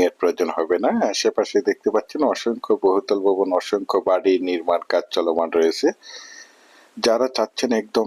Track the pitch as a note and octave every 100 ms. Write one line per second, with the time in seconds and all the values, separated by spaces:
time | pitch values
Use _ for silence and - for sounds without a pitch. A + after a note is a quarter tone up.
0 | F2+ - F2+ E2 E2+ D#2 D#2+ F2 A#2+ A3+
1 | B2+ G2 A2 - G2+ G3+ G3 G2 - G#2
2 | - D3+ C#3 F#2+ - A#2 - G#2 G2 F#2+
3 | - G2+ G2 F#2+ F#2+ F2+ - G2+ G2 G2
4 | F#2 F#2 F#2 F#2 F2+ F2 E2+ E2+ - F2+
5 | - - E2+ E2 E2 E2+ E2 D#2+ D3+ A3
6 | - - - - - _ _ - _ -
7 | A#2+ A#2 C3 B2 A2 - B2 A2+ G#2+ A#2+